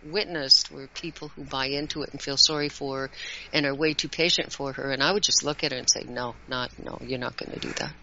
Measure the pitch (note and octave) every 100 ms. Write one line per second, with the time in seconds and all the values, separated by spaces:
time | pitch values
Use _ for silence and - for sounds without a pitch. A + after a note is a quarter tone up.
0 | D#3 F3+ G#3 E3+ C3+ - - D3 C3+ -
1 | E3+ - D3+ - C#3 C#3 C3 C#3+ D3 -
2 | C#3+ C#3+ - C#3 - D3+ D3 - C#3 C3+
3 | C3+ - - - - D#3 C#3+ C#3 D#3 D3+
4 | D#3 - E3 - - - C#3 C3 C3+ C3+
5 | C#3+ G3+ - - D3 D3+ D#3 C3 A#2+ -
6 | - B2 B2 A#2 - B2+ B2 - - -
7 | A#2+ B2+ B2 B2+ - - - - - D3+